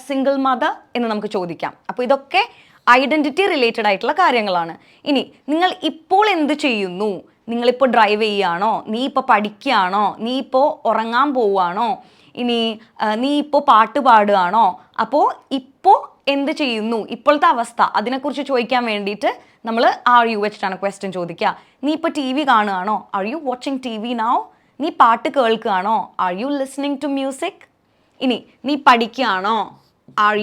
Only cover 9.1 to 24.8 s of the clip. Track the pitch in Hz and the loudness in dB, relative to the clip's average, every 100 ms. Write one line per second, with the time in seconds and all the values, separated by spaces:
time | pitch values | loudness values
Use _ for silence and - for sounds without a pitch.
9.1 | 254 - 214 208 208 269 220 180 196 202 | -2 2 0 0 -6 -2 0 2 0 0
10.1 | - 226 262 - 262 294 - 233 214 226 | -2 -6 -6 -2 0 0 0 -2 -2 0
11.1 | 240 294 254 208 196 175 190 233 185 - | 0 0 2 0 2 0 -2 -4 -4 -10
12.1 | _ _ - 247 233 226 214 - _ 214 | _ _ -6 -2 0 -2 -6 -14 _ -2
13.1 | 214 269 294 294 285 285 220 220 294 262 | 0 0 0 0 0 4 4 4 2 4
14.1 | 220 208 196 175 214 202 - - - 220 | 6 6 2 2 2 2 0 -14 -6 -2
15.1 | 285 381 - _ 269 - _ 370 508 - | 2 0 -2 _ -8 -8 _ 4 4 2
16.1 | _ - 277 277 302 277 226 214 226 190 | _ -2 -2 -2 -2 -2 -2 -2 -4 -6
17.1 | - 285 294 339 254 226 - 202 - 220 | -4 0 4 4 2 -2 0 0 0 -2
18.1 | 262 277 254 277 254 240 254 233 208 202 | -4 -6 -6 -4 -2 0 -2 0 -4 -4
19.1 | 208 320 - - _ 226 226 311 403 - | -4 -4 -4 -14 _ -6 2 2 2 2
20.1 | 247 233 214 208 214 190 185 196 196 196 | 4 4 0 -4 -4 -6 -4 -6 -6 -8
21.1 | 180 170 165 202 160 _ _ 277 311 330 | -6 -8 -4 -4 -4 _ _ -4 -2 -2
22.1 | 311 262 262 277 262 208 185 190 208 - | -4 -4 -2 2 2 2 -2 -4 -4 -4
23.1 | 202 202 311 285 254 285 269 262 220 240 | -6 -6 -6 -6 -6 -6 -6 -8 -8 -6
24.1 | 240 220 311 - _ _ _ | -4 0 -2 -2 _ _ _